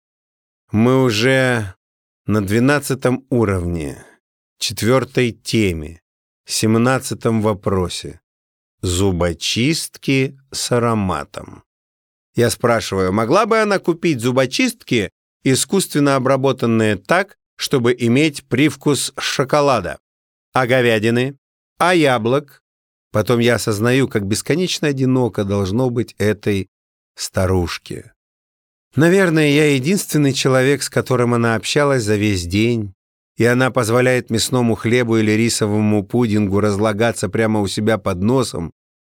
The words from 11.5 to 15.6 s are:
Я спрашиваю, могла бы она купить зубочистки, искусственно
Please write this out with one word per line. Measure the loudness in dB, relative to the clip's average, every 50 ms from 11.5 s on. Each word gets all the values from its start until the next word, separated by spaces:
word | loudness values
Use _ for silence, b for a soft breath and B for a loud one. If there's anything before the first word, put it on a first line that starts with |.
| -20 -20 -20 _ _ _ _ _ _ _ _ _ _ _ _ _ -2
Я | 0 0 0
спрашиваю, | 0 0 0 0 0 0 0 -2 -2 -2 0 0 0
могла | 0 0 2 2 2 2
бы | 2 2 0
она | 2 0 0 -2
купить | 0 -2 -2 -2 0 -2 -2 0
зубочистки, | -2 -2 0 0 0 0 0 -2 -2 -2 -2 _ -6 -2 -2 -2 -2 -2 _ _ _ _ _ _ 0
искусственно | 0 0 0